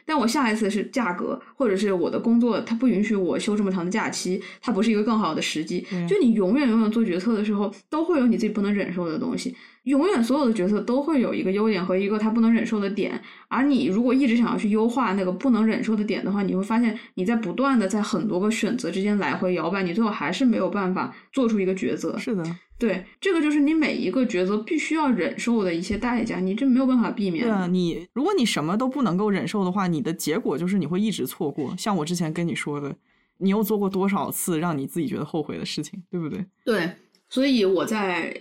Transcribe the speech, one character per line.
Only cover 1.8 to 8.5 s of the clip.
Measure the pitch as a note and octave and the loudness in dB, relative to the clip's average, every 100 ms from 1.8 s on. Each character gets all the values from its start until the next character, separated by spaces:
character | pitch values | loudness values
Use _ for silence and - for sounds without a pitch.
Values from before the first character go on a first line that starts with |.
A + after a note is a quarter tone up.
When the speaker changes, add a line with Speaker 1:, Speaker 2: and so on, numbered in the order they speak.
| G#3 | 0
Speaker 1:
我 | F#3 D#3 | 0 0
的 | - | -2
工 | A#3 A#3 | 2 4
作， | A#3+ A3 | 4 0
它 | A3+ | -2
不 | A3+ C4 | 0 2
允 | F#3 | 2
许 | G#3 | 2
我 | G3+ F3+ C3+ | 0 0 0
休 | G3 G#3 | 0 0
这 | |
么 | G3 | 0
长 | F#3 | 0
的 | F3 | -2
假 | G#3+ D#3 | -2 -2
期， | - F3+ F#3+ - - | -4 -4 -4 -6 -10
它 | - | -4
不 | F#3+ | 0
是 | A3+ | 2
一 | |
个 | G#3 | 2
更 | A3 A3 | 2 2
好 | F3+ | 0
的 | D#3+ | -2
时 | - D3+ | -4 -4
机。 | E3 F3+ - | -4 -6 -4
Speaker 2:
对 | F3+ | -4
啊。 | E3+ | 0
Speaker 1:
就 | G4+ | 2
你 | C4+ | 4
永 | G#3 F#3 B3+ | 4 4 2
远， | C4+ | 2
永 | A3 | 2
远 | G#3+ | 2
做 | A3+ | 2
决 | G#3 E3+ | 0 0
策 | G3 | 0
的 | G#3+ | 0
时 | G#3+ | 0
候， | G3+ G#3 - _ | 0 -2 -6 _
都 | D#4 | -2
会 | E4 E4 | 0 4
有 | B3 | 4
你 | F#3+ | 4
自 | |
己 | |
不 | G#3+ | 0